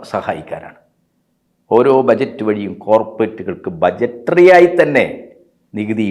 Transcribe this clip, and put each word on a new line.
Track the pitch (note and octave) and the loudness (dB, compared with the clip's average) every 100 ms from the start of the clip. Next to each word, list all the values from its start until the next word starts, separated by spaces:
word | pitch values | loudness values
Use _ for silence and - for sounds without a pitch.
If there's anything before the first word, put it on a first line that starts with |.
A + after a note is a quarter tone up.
| - | -10
സഹായിക്കാനാണ്. | G#2 - E2 - - - - _ _ _ _ _ _ _ _ - A2+ | -10 -8 -10 -10 -14 -16 -20 _ _ _ _ _ _ _ _ -2 2
ഓരോ | C3 C3 B2 | 4 2 2
ബജറ്റ് | A2 B2 - G#2+ | 0 -2 -6 -4
വഴിയും | G#2 G2+ E2 - | -4 -6 -10 0
കോർപ്പറേറ്റുകൾക്ക് | A2 G#2+ - A2 - F#2 - G2 E2 | 0 0 -6 -6 -6 -12 -10 -10 -2
ബജറ്ററിയായി | F2+ G#2+ A#2 - - E3+ F3+ F3+ F3 F3 | -2 -2 -4 -6 -2 4 6 8 6 2
തന്നെ | D3+ C3+ E2+ - - _ _ _ _ G#2+ | 0 0 -2 -6 -18 _ _ _ _ -10
നികുതി | G#2+ G#2+ G#2 | -6 -4 -4